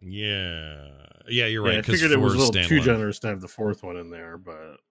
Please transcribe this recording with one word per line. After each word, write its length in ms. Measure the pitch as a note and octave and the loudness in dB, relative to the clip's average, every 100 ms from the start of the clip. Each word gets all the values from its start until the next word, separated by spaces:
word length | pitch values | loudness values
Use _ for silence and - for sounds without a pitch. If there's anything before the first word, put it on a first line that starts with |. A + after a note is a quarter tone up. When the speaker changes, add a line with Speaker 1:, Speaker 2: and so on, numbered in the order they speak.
Speaker 1:
Yeah. 880 | F#2 G2+ G#2+ G2+ F2+ E2 D#2 D2 C#2+ C#2 - - - | -12 -6 -4 -2 -4 -6 -12 -14 -18 -20 -20 -20 -4
Yeah, 180 | A#2+ A2+ | 0 0
you're 180 | A2+ G#2+ | 0 0
Speaker 2:
Yeah, 40 | |
Speaker 1:
right, 80 | G#2+ | 0
Speaker 2:
I 40 | |
Speaker 1:
'cause 120 | G#2+ E3+ | 2 2
Speaker 2:
figured 160 | D#3+ | 4
it 80 | D3+ | 4
was 140 | G2+ | 4
a 20 | G2 | 4
Speaker 1:
four 80 | B2+ | 4
is 80 | |
Speaker 2:
little 140 | G#2 - | 4 4
too 120 | D#3 | 4
Speaker 1:
standalone. 40 | |
Speaker 2:
generous 340 | B2+ A2+ G#2+ - | 4 2 0 -4
to 60 | A2 | -6
have 120 | G2 | -6
the 80 | F2+ | -10
fourth 340 | - G#2+ G2+ | -4 -2 -2
one 140 | F#2 F2 | -8 -12
in 120 | E2+ | -12
there, 280 | E2+ E2+ E2+ | -14 -14 -16
but 380 | F#2 D#2 D#2 C2+ _ | -16 -16 -16 -20 _